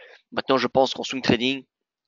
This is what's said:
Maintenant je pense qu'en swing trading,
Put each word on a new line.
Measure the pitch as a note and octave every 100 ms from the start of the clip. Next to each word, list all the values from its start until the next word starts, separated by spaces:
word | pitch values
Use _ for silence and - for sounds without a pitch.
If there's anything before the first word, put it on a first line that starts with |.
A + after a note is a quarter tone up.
| - - _
Maintenant | - - C3+
je | A#2+
pense | C3+ C3
qu'en | -
swing | - C3+
trading, | - A#2 B2+ C3+ - _ _ _